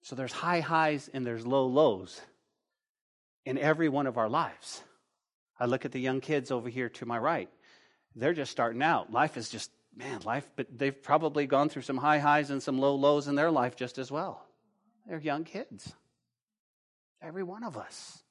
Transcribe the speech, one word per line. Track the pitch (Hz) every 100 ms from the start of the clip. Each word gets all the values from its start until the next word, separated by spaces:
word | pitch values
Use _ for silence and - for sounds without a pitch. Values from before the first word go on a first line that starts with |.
So | - 131
there's | 127
high | - 170 175
highs | 147 165 160 147 -
and | 135 123
there's | 113 117
low | 135 131
lows | 131 151 95 92 - - _ _ _ _ _ _ _ _ _ _ _ -
in | 131
every | 139 156 165
one | 139 139
of | 120
our | 110
lives. | 143 151 - - - - _ _ _ _ _ _ _
I | 123
look | 127
at | 143
the | 131
young | 131 131
kids | 127 151 127
over | 127 120
here | 120 120
to | - 123
my | 117
right. | 131 165 92 _ _ - _ _ _ -
They're | 131
just | 170 135
starting | - 117 117
out. | 151 143 -
Life | 113 151 -
is | 110
just, | 117 - _ _
man, | - 139 135
life, | - 127 - -
but | 131 120
they've | 139 135
probably | - 147 156 147 143
gone | 135 147
through | 143
some | 123 131
high | 143 151
highs | 147 147 143
and | 139
some | 139 131
low | 139 139
lows | 143 147 143
in | 143
their | 160
life | 151 123 -
just | 123 -
as | 127
well. | 143 180 - - _ _ _ _ _ -
They're | 170
young | 151 147
kids. | 160 190 - 98 - - _ _ _ _ _ _ _ _ _ _ _ _
Every | 160 175
one | 180 202 233
of | 120
us. | 95 - - - _